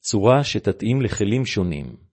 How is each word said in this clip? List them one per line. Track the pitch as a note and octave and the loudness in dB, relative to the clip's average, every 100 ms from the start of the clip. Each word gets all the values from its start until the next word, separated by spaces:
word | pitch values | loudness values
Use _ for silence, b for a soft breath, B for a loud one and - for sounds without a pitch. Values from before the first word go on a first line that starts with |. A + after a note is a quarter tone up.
צורה | - G#2+ G#2 C3+ | -2 2 4 4
שתתאים | C3+ A2 G2+ F#2+ A2 C3 | 2 -2 -2 -2 0 0
לכלים | A#2+ - G2+ A#2+ B2+ | 0 -2 0 0 -2
שונים. | - F2+ D2 C2 A#1 _ | -2 -2 -4 -8 -16 _